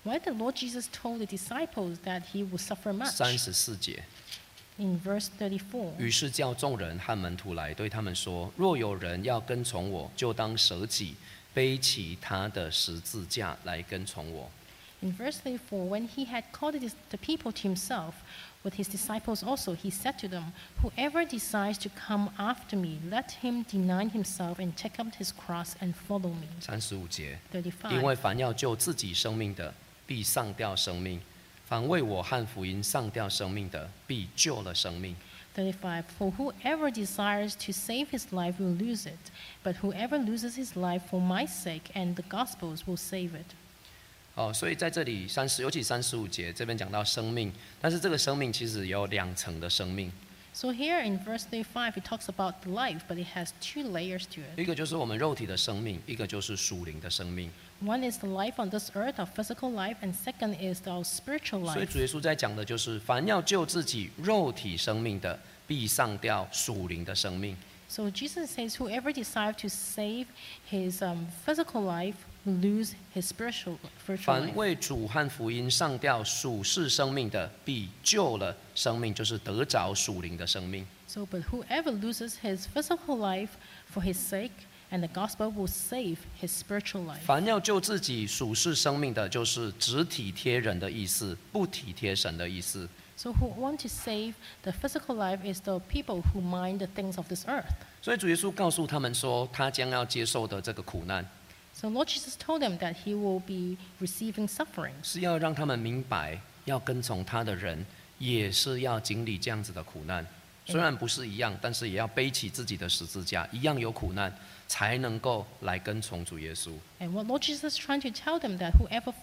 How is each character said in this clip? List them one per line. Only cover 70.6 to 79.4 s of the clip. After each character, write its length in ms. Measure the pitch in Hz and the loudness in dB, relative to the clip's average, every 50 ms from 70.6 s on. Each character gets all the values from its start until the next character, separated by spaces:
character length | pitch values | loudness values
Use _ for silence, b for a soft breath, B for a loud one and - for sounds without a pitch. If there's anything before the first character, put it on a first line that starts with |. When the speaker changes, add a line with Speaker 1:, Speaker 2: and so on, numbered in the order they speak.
| - - | -6 -2
Speaker 1:
his, 280 | 202 190 185 185 180 185 | 0 0 2 0 0 0
um, 280 | 196 180 175 170 170 170 - - - | 0 0 0 -2 -4 -6 -8 -4 0
physical 380 | 285 311 311 330 - - 226 | 0 2 2 2 0 0 0
life 320 | 202 185 170 170 180 196 208 - - - - - - | 0 0 0 0 0 -2 -4 -6 -10 -18 -14 -4 0
lose 460 | 202 190 180 180 202 208 220 220 208 - - - - - | 2 4 4 6 6 4 4 2 -2 -4 -10 -12 -6 -4
his 80 | 185 | -4
spiritual, 540 | 180 - - - 226 240 220 - - 180 165 - - - - - - | -2 -2 -4 -4 -4 -4 -4 -4 -4 -6 -6 -8 -10 -14 -16 -10 -4
spiritual 140 | - 190 185 | -4 -4 2
life. 60 | - | 4
Speaker 2:
凡 320 | - 135 131 151 180 208 | 4 6 6 4 2 2
为 180 | 208 214 196 165 | 2 4 4 4
主 340 | - - - - 113 110 104 | 2 0 0 0 0 0 2
和 200 | 110 151 147 139 | 4 4 4 2
福 220 | - - 117 110 | 2 0 0 0
音 200 | 117 120 123 127 | 2 2 2 4
上 260 | 123 - 170 151 131 120 | 4 6 4 4 2 4
吊 240 | - 139 127 113 | 4 4 4 4
属 400 | 107 - - - - 135 117 101 | 4 0 0 0 0 0 0 0
世 260 | 98 - - 185 165 131 | 2 2 4 4 4 4
生 240 | - - 139 135 | 6 6 4 4
命 160 | 135 139 123 104 | 4 2 2 2
的， 200 | - 101 85 - - - - | 0 0 0 -2 -6 -6 -4
必 240 | - 135 113 98 90 107 - | -2 -2 -2 -2 -4 -6 2
救 340 | - - 214 208 190 143 113 | 4 6 6 6 6 4 4
了 180 | 101 98 87 - - - - - | 2 0 -2 -2 -4 -10 -6 -2
生 240 | - - 123 113 117 | 2 2 4 4 4
命， 160 | 117 110 101 | 2 0 0
就 100 | - 110 | 0 0
是 140 | 104 117 | 0 0
得 260 | 104 | -2